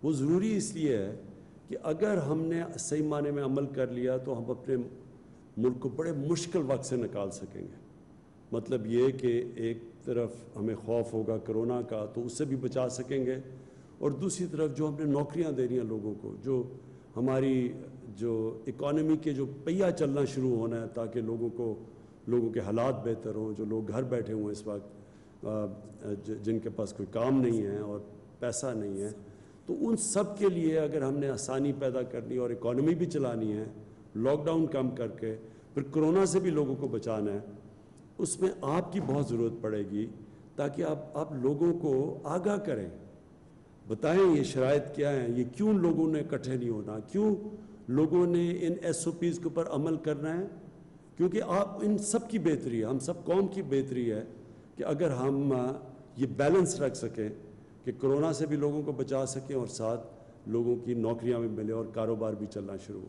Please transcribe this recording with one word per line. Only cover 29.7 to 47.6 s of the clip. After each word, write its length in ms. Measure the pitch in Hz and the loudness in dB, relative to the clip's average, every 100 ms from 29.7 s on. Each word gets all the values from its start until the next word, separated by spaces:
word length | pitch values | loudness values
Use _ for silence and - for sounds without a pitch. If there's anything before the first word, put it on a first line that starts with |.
उन 220 | - 226 226 | -2 2 2
सब 420 | - 202 208 202 | 2 2 0 2
के 100 | 202 | 2
लिए 280 | 175 160 160 | 4 2 2
अगर 260 | 147 151 | 2 0
हमने 260 | 135 143 139 | 0 0 0
आसानी 440 | 120 - 135 143 | -2 -2 0 0
पैदा 300 | 139 139 127 | 2 0 0
करनी 360 | 123 120 113 127 | -2 -4 -4 -2
और 140 | 123 | -2
इकोनॉमी 420 | 120 113 123 151 | 0 0 2 4
भी 120 | 165 170 | 4 2
चलानी 460 | 156 131 113 110 | 0 0 0 0
है, 220 | 104 110 - - - - 104 | -2 -4 -10 -18 -20 -10 0
लॉकडाउन 500 | 120 147 151 165 160 | 2 4 2 2 2
कम 240 | 139 131 | 2 0
करके, 460 | - 117 - 113 110 - - - | 0 -6 -4 -6 -6 -10 -18 -8
फिर 80 | - | -6
कोरोना 420 | 139 151 156 180 | -2 2 4 6
से 160 | 190 185 | 6 4
भी 100 | 180 | 2
लोगों 260 | 151 139 131 | 2 0 0
को 120 | 131 | -2
बचाना 420 | 117 117 110 104 | -2 -2 0 0
है, 140 | 101 101 - - - - - - - | -2 -6 -16 -18 -20 -20 -20 -20 -4
उसमें 420 | 185 - 185 - | -4 0 0 0
आपकी 360 | 139 160 175 202 | 0 0 0 -2
बहुत 280 | 139 139 143 | 0 0 0
ज़रूरत 320 | 117 113 113 | 2 0 0
पड़ेगी, 440 | 113 107 98 104 110 - - - - - | -4 -2 -2 -2 -4 -6 -18 -20 -18 -4
ताकि 240 | 143 143 | -4 -2
आप, 300 | 165 151 - 147 | -2 -2 -4 -6
आप 180 | 156 | -4
लोगों 380 | 147 127 143 170 | 0 0 4 2
को 500 | 170 160 131 147 - 143 | 2 2 2 0 -4 -2
आगाह 300 | 170 185 202 | 0 2 0
करें, 360 | 202 123 90 - - - - - - - - - - | 0 -2 -4 -10 -18 -20 -20 -20 -20 -20 -20 -20 -8
बताएं 460 | - 151 175 190 | -2 2 6 8
ये 100 | 151 | 8
शराइत 480 | 127 131 127 147 143 - | 4 2 4 4 2 0
क्या 140 | 143 | 2
हैं, 180 | 139 120 | 2 2
ये 160 | 120 | 0
क्यों 300 | 123 - 214 | 0 2 4
लोगों 340 | 208 170 151 160 | 6 6 4 4
ने 120 | 156 | 2
इकट्ठे 360 | - 135 127 127 | 0 -2 -2 -2
नहीं 140 | 120 | -2
होना, 280 | 107 104 107 | -2 -4 -8
क्यों 360 | 104 190 214 202 - - | -4 2 4 2 -2 -12